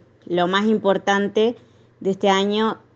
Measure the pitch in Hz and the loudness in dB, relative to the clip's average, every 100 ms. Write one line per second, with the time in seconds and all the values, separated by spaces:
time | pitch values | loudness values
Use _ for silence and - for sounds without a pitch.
0 | - _ - 175 175 196 214 214 196 190 | -14 _ -6 -2 0 0 0 0 0 0
1 | 202 196 202 208 226 233 - _ _ _ | 0 0 0 0 -2 -2 -14 _ _ _
2 | 190 190 202 190 202 208 220 - _ | -6 -2 0 2 0 0 -2 -4 _